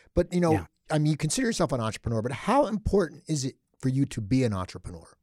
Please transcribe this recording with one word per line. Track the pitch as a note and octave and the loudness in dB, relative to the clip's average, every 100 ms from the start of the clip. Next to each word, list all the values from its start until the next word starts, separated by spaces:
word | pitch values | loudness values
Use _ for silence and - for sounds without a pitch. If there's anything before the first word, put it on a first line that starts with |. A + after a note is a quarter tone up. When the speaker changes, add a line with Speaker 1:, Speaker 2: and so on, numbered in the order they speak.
| _ | _
Speaker 1:
But, | F3 F3 | 0 0
you | F3 | 2
know, | E3+ | 4
Speaker 2:
Yeah. | C#3+ E2 _ - | 2 0 _ -4
Speaker 1:
I | D#3 | 0
mean, | D3+ | 2
you | D3+ | 2
consider | D#3 - B3 | 0 0 0
yourself | F#3+ D#3+ | 0 0
an | B2+ | 0
entrepreneur, | A2 - A2 A2+ | -4 -4 -4 -2
but | A#2+ | -2
how | A#2+ - C4+ A#3 | -4 2 2 2
important | G#3+ - G3 D#3+ D3 - | -2 0 2 0 -4 -4
is | D3+ | -4
it | C3 - _ _ | -4 -8 _ _
for | C3 | -2
you | C3+ C#3 | 0 0
to | - | -2
be | G2 C3 | 0 2
an | B2 | 2
entrepreneur? | F#2+ F2+ - - E2+ - _ | 0 -6 -10 -14 -16 -18 _